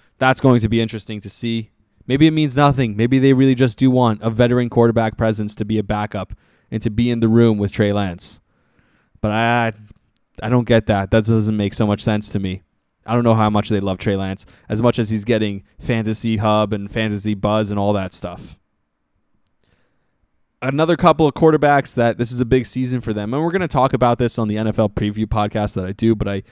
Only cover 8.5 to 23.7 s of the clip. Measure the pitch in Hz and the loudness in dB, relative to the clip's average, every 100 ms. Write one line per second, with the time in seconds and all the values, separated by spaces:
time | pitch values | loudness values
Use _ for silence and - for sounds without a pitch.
8.5 | _ _ _ _ _ _ _ 107 107 117 | _ _ _ _ _ _ _ -4 0 0
9.5 | 120 113 107 107 _ _ _ _ - 110 | 0 0 -4 -14 _ _ _ _ -10 0
10.5 | 123 117 113 - 101 98 113 107 113 107 | 0 4 2 4 0 2 2 2 2 2
11.5 | 107 101 - 110 104 - 107 104 101 95 | 0 -2 0 0 0 -2 -4 -4 -6 -6
12.5 | 95 _ _ _ _ - 120 117 113 107 | -8 _ _ _ _ -4 0 2 4 2
13.5 | 104 - 104 98 92 107 98 95 95 - | 0 0 -2 -2 -4 -2 -2 -4 -8 -14
14.5 | _ - 107 120 117 107 110 104 110 104 | _ -8 0 0 0 -2 -4 -2 0 -2
15.5 | 98 - - - 113 107 107 113 110 110 | -6 -14 -12 -4 -2 -2 -4 -4 -2 0
16.5 | 107 104 104 101 113 110 101 107 101 104 | 0 0 -4 -6 -4 -4 -4 -4 -4 -2
17.5 | 107 104 104 101 104 92 - 87 87 - | -2 -2 -2 -2 -2 -4 -10 -14 -14 -18
18.5 | - _ _ _ _ _ _ _ _ _ | -20 _ _ _ _ _ _ _ _ _
19.5 | _ _ _ _ _ _ _ _ _ _ | _ _ _ _ _ _ _ _ _ _
20.5 | _ 127 139 160 170 175 151 156 - 160 | _ -4 0 0 2 4 4 2 4 2
21.5 | 151 147 143 - - 117 - 117 123 117 | 4 4 2 0 0 0 0 -4 -4 0
22.5 | 131 117 127 127 127 113 104 104 135 165 | 0 0 -6 -4 -4 -4 -6 -4 -4 -2
23.5 | 185 175 | -2 -2